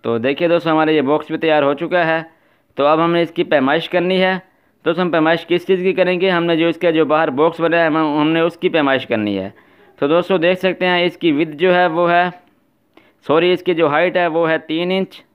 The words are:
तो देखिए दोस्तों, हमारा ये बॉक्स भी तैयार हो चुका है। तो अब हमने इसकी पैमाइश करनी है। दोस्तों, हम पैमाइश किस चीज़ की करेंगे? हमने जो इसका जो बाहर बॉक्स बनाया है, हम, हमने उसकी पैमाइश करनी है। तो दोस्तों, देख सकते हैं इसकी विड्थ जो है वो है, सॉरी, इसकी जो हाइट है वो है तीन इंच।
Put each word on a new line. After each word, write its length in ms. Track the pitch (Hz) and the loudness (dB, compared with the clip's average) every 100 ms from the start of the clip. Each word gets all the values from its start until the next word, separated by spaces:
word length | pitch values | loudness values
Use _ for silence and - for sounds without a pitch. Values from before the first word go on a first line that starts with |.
तो 140 | 117 117 | -4 -2
देखिए 280 | 127 143 170 | -2 -2 0
दोस्तों, 240 | 170 165 | 0 0
हमारा 200 | 156 156 | 0 2
ये 100 | 156 | 0
बॉक्स 280 | 135 151 151 | 0 -2 -2
भी 60 | 160 | -4
तैयार 240 | 160 151 | 0 2
हो 100 | 139 147 | 0 -2
चुका 280 | 165 175 | -2 -2
है। 180 | 165 160 156 _ _ _ _ - | 0 -2 -6 _ _ _ _ -2
तो 60 | |
अब 160 | 143 160 | 2 2
हमने 220 | 170 170 | 2 0
इसकी 220 | 170 165 175 | -2 -2 0
पैमाइश 420 | 151 131 156 160 | 2 2 -2 -2
करनी 300 | 180 175 185 | -4 0 0
है। 200 | 185 185 - _ _ _ - | 0 -2 -8 _ _ _ -4
दोस्तों, 160 | 170 | -2
हम 100 | 180 | 0
पैमाइश 340 | 165 156 165 - | 0 2 0 0
किस 220 | 175 175 | -4 0
चीज़ 160 | 190 | 0
की 100 | 185 | 0
करेंगे? 360 | 175 180 180 190 | 0 0 0 0
हमने 280 | 175 170 165 | 0 0 0
जो 120 | 170 | 0
इसका 220 | - 170 | 0 0
जो 140 | 160 151 | 2 2
बाहर 220 | 151 160 | 2 0
बॉक्स 300 | 131 160 165 | 0 0 0
बनाया 220 | 165 170 | 0 2
है, 60 | 165 | 2
हम, 300 | 160 156 147 | 0 0 0
हमने 220 | 151 165 | 0 0
उसकी 260 | 170 165 180 | -2 -2 -2
पैमाइश 360 | 165 139 135 107 | 0 0 0 -2
करनी 300 | 113 104 98 | -4 -2 -4
है। 180 | 95 - _ _ _ _ | -6 -12 _ _ _ _
तो 80 | 143 | 0
दोस्तों, 320 | 170 170 190 | 0 0 0
देख 180 | 165 180 | 0 0
सकते 260 | 185 175 180 | -2 -2 -2
हैं 200 | 180 175 | 0 0
इसकी 260 | 165 170 | 0 0
विड्थ 260 | 143 165 147 | 0 -2 -2
जो 140 | 185 | 0
है 160 | 180 180 | 2 2
वो 180 | 165 170 | 0 2
है, 240 | 175 180 170 _ _ _ _ _ _ _ _ - | 2 0 -6 _ _ _ _ _ _ _ _ 0
सॉरी, 260 | 151 175 | 2 2
इसकी 200 | 180 180 | 0 -2
जो 160 | 165 160 | 0 0
हाइट 280 | 147 180 180 | 2 0 0
है 100 | 175 | -2
वो 160 | 160 165 | 0 0
है 120 | 160 | -2
तीन 320 | 160 160 180 | -4 -4 -2
इंच। 300 | 190 185 - _ | -2 -4 -10 _